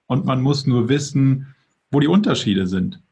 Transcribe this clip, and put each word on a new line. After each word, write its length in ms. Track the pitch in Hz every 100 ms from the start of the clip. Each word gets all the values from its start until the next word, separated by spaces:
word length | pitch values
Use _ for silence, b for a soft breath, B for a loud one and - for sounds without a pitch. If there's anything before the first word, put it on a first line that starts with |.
| -
Und 180 | 127
man 160 | - 127
muss 260 | 135 143 -
nur 220 | 120 113
wissen, 640 | 143 143 135 135 135 B B B B _
wo 100 | 143
die 80 | 143
Unterschiede 580 | 190 208 - 107 95 92
sind. 320 | 92 92 - _